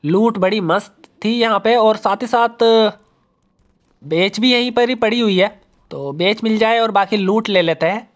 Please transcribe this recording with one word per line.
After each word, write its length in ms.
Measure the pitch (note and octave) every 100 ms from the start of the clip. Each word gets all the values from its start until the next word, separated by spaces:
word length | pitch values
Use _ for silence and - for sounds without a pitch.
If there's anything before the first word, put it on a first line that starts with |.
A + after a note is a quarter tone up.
| C#3+
लूट 320 | F#3 A3+ A3
बड़ी 220 | F#3 G#3+
मस्त 460 | F3 F#3 G#3 _ - _ G#3
थी 60 |
यहाँ 280 | A#3+ A3+ G3+
पे। 160 | G#3 A#3+
और 220 | A3 G#3+
साथ 240 | G#3 G3
ही 60 | B3
साथ 360 | A#3 A#3 A3+ A3+ A3+ G#3+ - _ _ _ _ _ _ _ _ _ _
बेच 380 | C#3 D#3+ F#3+ G3
भी 120 | B3
यहीं 200 | B3 B3
पर 180 | A#3+ A#3+
ही 60 | B3+
पड़ी 240 | A3+ A#3
हुई 180 | A3+ F#3
है, 100 | G3+ - _ _ _
तो 200 | C#3+ C#3
बेच 300 | C#3+ F3+ G#3+
मिल 140 | A3+ G#3+
जाए 220 | A3 A#3
और 120 | A3+
बाकी 260 | G3+ G3 G#3+
लूट 320 | F#3+ G#3+ A3
ले 120 | F#3+
लेते 240 | E3+ D#3+ D#3+
हैं। 240 | G#3 B3